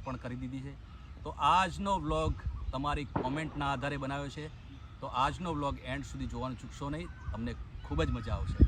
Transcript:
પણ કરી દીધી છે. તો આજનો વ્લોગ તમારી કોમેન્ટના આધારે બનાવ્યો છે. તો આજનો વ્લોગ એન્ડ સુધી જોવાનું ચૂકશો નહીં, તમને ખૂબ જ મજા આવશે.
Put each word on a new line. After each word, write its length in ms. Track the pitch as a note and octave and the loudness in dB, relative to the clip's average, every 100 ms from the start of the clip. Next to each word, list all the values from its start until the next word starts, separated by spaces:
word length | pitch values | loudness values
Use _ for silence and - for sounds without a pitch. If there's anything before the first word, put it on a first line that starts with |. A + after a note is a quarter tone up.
પણ 140 | C3+ B2+ | -6 -6
કરી 160 | B2 B2 | -6 -6
દીધી 200 | B2+ C3 C3+ | -6 -6 -8
છે. 80 | C#3 - - - - | -10 -14 -14 -14 -10
તો 120 | - - D3 | -8 2 6
આજનો 460 | F3 F#3 D#3 G3+ F#3+ | 6 6 0 0 2
વ્લોગ 340 | D3+ D#3+ D#3 - - - - | 2 2 2 0 -2 -4 -2
તમારી 360 | C3 C#3+ C#3+ C#3+ - | 0 0 0 0 -2
કોમેન્ટના 540 | B2+ D3 D#3 D3 C#3 | 0 0 -2 -2 0
આધારે 260 | C3+ C#3 C#3+ | 0 -2 -2
બનાવ્યો 260 | C3+ C#3 C#3+ D3+ | -2 -4 -6 -8
છે. 140 | D#3 - - - - - | -10 -10 -14 -14 -14 -10
તો 60 | C3+ B2 | -2 2
આજનો 260 | C#3+ C#3+ F3 D3 | 2 2 -2 0
વ્લોગ 180 | C#3+ B2+ | 0 -2
એન્ડ 200 | B2+ C#3 | -4 -4
સુધી 260 | C3 C3+ B2 | -4 -6 -6
જોવાનું 240 | A#2+ B2+ B2 | -4 -4 -6
ચૂકશો 300 | A#2+ - C#3+ | -10 -8 -6
નહીં, 180 | D3+ F3 - - | -4 -6 -8 -6
તમને 200 | B2 A#2 A2+ - - - | -4 -4 -6 -8 -10 -2
ખૂબ 180 | D3 | 2
જ 60 | D#3+ | 2
મજા 260 | B2 G2+ - | 0 0 -2
આવશે. 220 | - - | 2 10